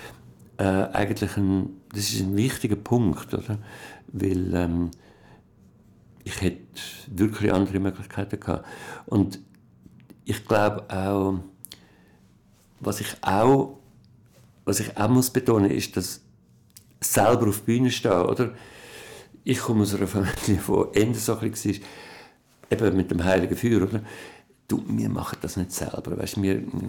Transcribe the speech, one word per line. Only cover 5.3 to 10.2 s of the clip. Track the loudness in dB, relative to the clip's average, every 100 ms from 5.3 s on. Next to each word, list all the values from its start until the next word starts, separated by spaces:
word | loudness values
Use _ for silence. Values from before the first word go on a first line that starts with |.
| -20 _ _ -20 _ _ -20 -20 -16
ich | -10 -2
hätte | -2 -2 -16 -16 -14 -14 -10
wirklich | 0 0 2 2
andere | 4 2 0
Möglichkeiten | -2 -4 -10 -8 -6 -6
gehabt. | -4 -4 -4 -16 -16 -16 -2
Und | 2 2 0 -16 -20 _ _ -20 -20 -20 -18